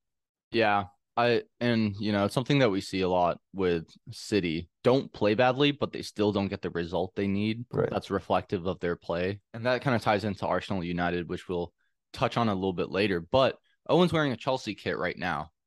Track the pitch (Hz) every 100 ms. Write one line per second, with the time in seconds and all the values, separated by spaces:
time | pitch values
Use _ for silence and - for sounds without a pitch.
0 | _ _ _ _ _ 117 107 101 95 _
1 | _ - 120 113 - - 120 113 107 98
2 | 107 104 101 - 120 143 123 95 - 95
3 | 92 90 87 - _ 95 92 85 82 -
4 | - - - 101 87 80 87 _ 123 135
5 | - - 104 107 127 127 143 139 - -
6 | - - 104 98 98 98 90 85 85 87
7 | 92 - 101 98 107 117 120 - - 101
8 | - 98 - 92 - 101 87 87 87 85
9 | - 85 92 104 _ 113 120 123 139 117
10 | 117 104 107 95 92 90 - 98 87 87
11 | 87 87 82 90 - 90 85 _ _ _
12 | _ - 123 123 117 95 95 87 76 90
13 | 104 87 82 131 127 - _ _ - 160
14 | 175 160 147 117 - 131 107 98 98 -
15 | 87 - 90 73 76 _